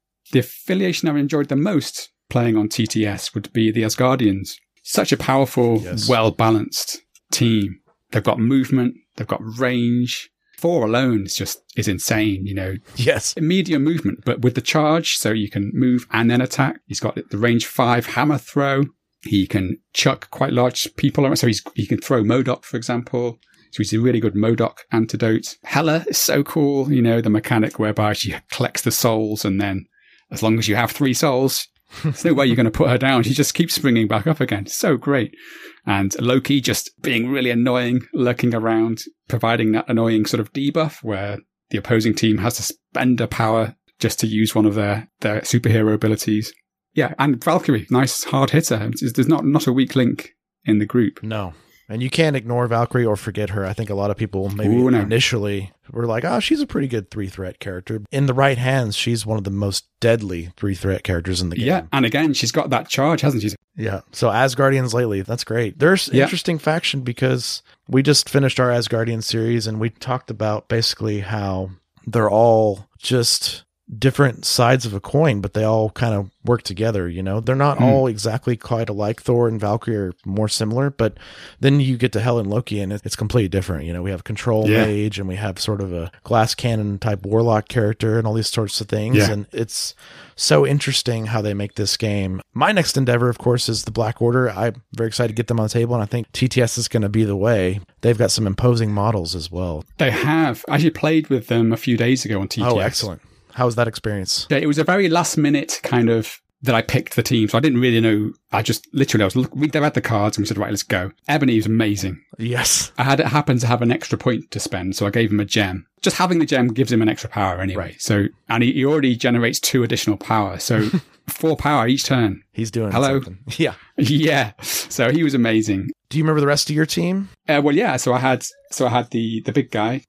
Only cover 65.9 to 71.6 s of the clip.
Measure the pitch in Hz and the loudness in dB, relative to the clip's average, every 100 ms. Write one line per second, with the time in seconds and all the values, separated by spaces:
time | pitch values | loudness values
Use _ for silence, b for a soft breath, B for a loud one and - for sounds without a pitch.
65.9 | 190 - 131 139 180 - 160 - 165 - | 4 2 2 2 0 -4 -2 -2 -2 -2
66.9 | 139 127 120 131 127 - - - b - | -4 -6 -2 -2 -2 -4 -10 -12 b -2
67.9 | 127 139 143 - 139 135 - 123 120 117 | 2 4 2 2 2 2 2 0 0 0
68.9 | 117 113 117 - 117 113 117 110 107 113 | -2 -2 -4 -4 -2 0 -2 -2 -4 -4
69.9 | - - 123 - 107 107 107 - 117 113 | -6 -6 -6 -6 -4 -2 -2 -2 -2 -2
70.9 | - 107 104 95 107 98 95 | -2 -4 -4 -4 -6 -4 -4